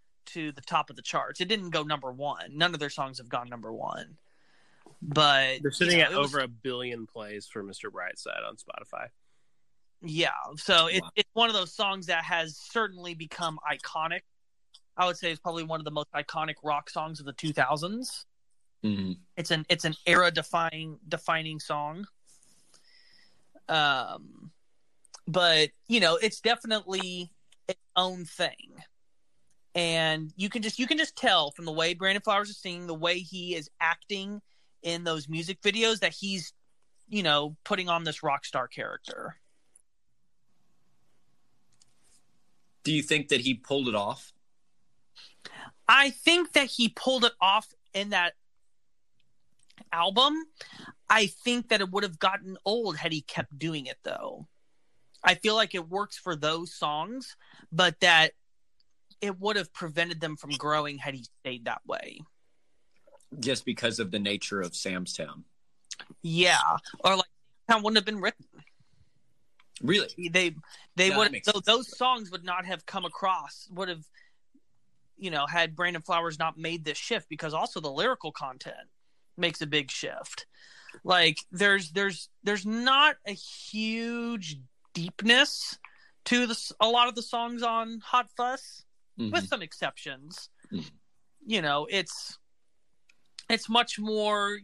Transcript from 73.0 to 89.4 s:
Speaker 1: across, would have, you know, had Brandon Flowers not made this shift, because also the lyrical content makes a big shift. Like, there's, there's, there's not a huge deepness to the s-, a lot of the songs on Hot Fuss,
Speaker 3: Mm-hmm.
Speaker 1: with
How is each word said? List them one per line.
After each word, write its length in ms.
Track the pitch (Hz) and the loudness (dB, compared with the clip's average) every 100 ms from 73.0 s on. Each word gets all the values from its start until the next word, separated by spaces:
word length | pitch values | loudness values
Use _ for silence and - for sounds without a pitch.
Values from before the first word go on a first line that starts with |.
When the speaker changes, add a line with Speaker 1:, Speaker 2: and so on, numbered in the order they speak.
Speaker 1:
across, 640 | 175 - 190 180 139 - - | -6 -2 -2 -2 -6 -14 -12
would 160 | 180 190 | -6 -6
have, 160 | 165 151 - - _ _ - _ _ _ _ _ - | -6 -12 -20 -20 _ _ -20 _ _ _ _ _ -12
you 140 | 185 | -4
know, 160 | 151 143 | -2 0
had 300 | 170 165 156 | 2 0 0
Brandon 260 | 175 170 | -2 -2
Flowers 360 | 170 170 170 151 | -2 0 0 -2
not 200 | 160 160 | -4 -4
made 260 | 165 170 | -6 -4
this 140 | 151 - | -4 -6
shift, 300 | - 220 - | -4 -4 -4
because 240 | 151 156 | -8 -4
also 260 | 160 170 180 | -2 -4 -4
the 100 | 151 | -4
lyrical 420 | 139 226 254 156 | 0 0 0 -6
content 560 | - 139 127 - - - _ _ _ _ - | -8 -10 -10 -14 -16 -18 _ _ _ _ -4
makes 240 | 175 156 | -2 -2
a 40 | 156 | -2
big 240 | 147 135 | 0 0
shift. 560 | - - - - - - - - - - - | -4 -8 -8 -12 -14 -16 -20 -20 -20 -20 -8
Like, 340 | 202 180 165 156 - | 2 6 6 4 -4
there's, 420 | 180 202 196 160 | 2 4 4 2
there's, 360 | 170 196 165 - _ | -2 -2 -2 -12 _
there's 220 | 196 208 202 | -2 -2 -2
not 500 | 226 247 277 302 277 208 | 0 4 6 6 4 -4
a 60 | |
huge 1300 | 196 - - - 214 220 226 233 240 233 233 160 143 127 _ _ | -10 -12 -16 -8 -4 -2 -2 -2 -4 -4 -4 -6 -12 -14 _ _
deepness 840 | 170 170 - 208 247 285 - - - - - - _ - | -8 -6 0 6 6 6 0 -8 -12 -18 -20 -20 _ 0
to 200 | 247 240 | 2 2
the 60 | |
s-, 200 | 220 - - | -2 -8 0
a 80 | 220 | 4
lot 200 | 240 247 | 6 4
of 60 | |
the 80 | 240 | 2
songs 400 | 220 233 233 240 | -6 -4 -4 -2
on 380 | 233 226 226 226 | 0 0 -2 -6
Hot 280 | - 247 240 - | 0 2 2 -2
Fuss, 480 | 247 262 - - - _ _ - | -2 -2 -8 -20 -20 _ _ -8
Speaker 3:
Mm-hmm. 100 | 110 | -2
Speaker 1:
with 160 | - | -2